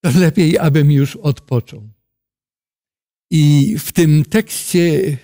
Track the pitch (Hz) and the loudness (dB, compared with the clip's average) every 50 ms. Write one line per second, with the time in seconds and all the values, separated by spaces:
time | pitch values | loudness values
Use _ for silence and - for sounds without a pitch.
0 | - 175 127 170 180 165 151 - 180 156 170 - - 160 143 156 147 147 147 139 | -2 0 2 2 2 2 2 2 0 2 2 0 0 0 2 2 2 2 2 2
1 | 139 143 - - - 151 139 - _ _ 131 120 - - - 110 104 107 107 _ | 0 -2 -6 -6 -4 -4 -4 -6 _ _ -6 -6 -6 -6 -18 -20 -20 -20 -20 _
2 | _ _ _ _ _ _ _ _ _ _ _ _ _ _ _ _ _ _ _ _ | _ _ _ _ _ _ _ _ _ _ _ _ _ _ _ _ _ _ _ _
3 | _ _ _ _ _ _ 175 156 151 147 147 147 139 139 - 147 - - - - | _ _ _ _ _ _ 0 2 2 4 4 2 2 0 -2 -6 -8 -8 -2 0
4 | 175 156 151 151 147 - - 220 214 - - - - - - 180 170 170 156 139 | 2 2 2 2 0 0 -2 -4 -4 -4 -10 -12 -12 -4 -2 0 0 0 0 -2
5 | 127 135 147 123 | -2 -4 -6 -8